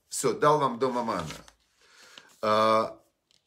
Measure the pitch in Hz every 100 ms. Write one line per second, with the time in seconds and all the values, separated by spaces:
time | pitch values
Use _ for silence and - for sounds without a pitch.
0 | - - 123 104 147 151 135 120 131 123
1 | 113 95 78 - - _ _ _ _ _
2 | - - - - 107 107 110 110 110 -
3 | _ _ _ _